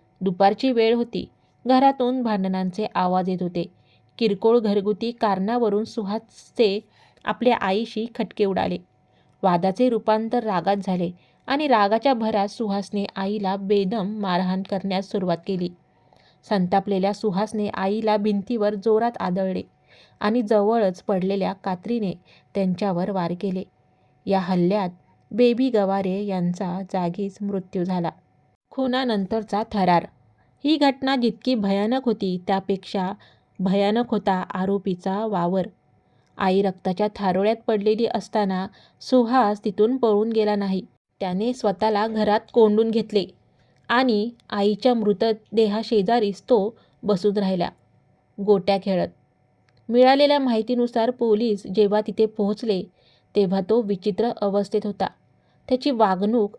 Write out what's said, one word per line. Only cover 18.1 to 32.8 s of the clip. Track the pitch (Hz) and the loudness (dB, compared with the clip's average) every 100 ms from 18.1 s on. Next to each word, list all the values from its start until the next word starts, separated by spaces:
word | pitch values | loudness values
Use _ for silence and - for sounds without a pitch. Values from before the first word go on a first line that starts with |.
| 214 | 0
भिंतीवर | 208 202 196 240 208 214 | 0 -2 -2 -2 -2 0
जोरात | 196 214 233 240 | 2 2 2 -2
आदळले | 185 180 190 185 196 _ _ - - - | -4 -2 -2 -4 -8 _ _ -20 -20 -6
आणि | 208 226 | -2 0
जवळच | 214 220 202 233 202 180 | 2 2 4 2 0 -2
पडलेल्या | - 190 180 196 185 | -4 -2 0 -2 -4
कात्रीने | 196 - 180 202 233 202 175 _ _ _ - | -4 -6 -6 -4 -4 -4 -6 _ _ _ -2
त्यांच्यावर | 190 180 202 175 185 | -2 0 -2 -2 -2
वार | 190 170 175 | -2 -2 -4
केले. | 196 185 - _ _ _ _ _ - | -4 -6 -8 _ _ _ _ _ -2
या | 190 | 0
हल्ल्यात | 180 185 175 208 185 180 _ _ - | 2 2 2 2 -2 -8 _ _ -8
बेबी | 208 247 233 262 | 2 2 4 2
गवारे | 220 196 196 190 190 | 2 0 0 -2 -4
यांचा | 208 190 175 175 185 180 190 | -4 -2 -2 -2 -4 -6 -6
जागीच | 190 175 170 202 190 | -4 -4 -4 -8 -6
मृत्यू | 202 196 185 190 180 | -6 -6 -6 -4 -2
झाला. | 185 170 - _ _ _ _ _ | -2 -4 -6 _ _ _ _ _
खुनानंतरचा | - 262 247 262 214 190 220 214 202 226 | -4 -2 0 0 -2 -2 -4 -4 -4 -4
थरार. | 214 185 175 170 _ _ _ _ _ 285 | 0 2 2 0 _ _ _ _ _ -2
ही | 302 | 2
घटना | 277 269 269 269 | 2 0 -2 0
जितकी | 240 226 - 254 | 0 -2 -2 0
भयानक | 190 196 208 262 262 | 0 0 0 -2 -2
होती, | 214 190 180 180 | -2 -2 -4 -2
त्यापेक्षा | 196 196 190 | -4 -2 -6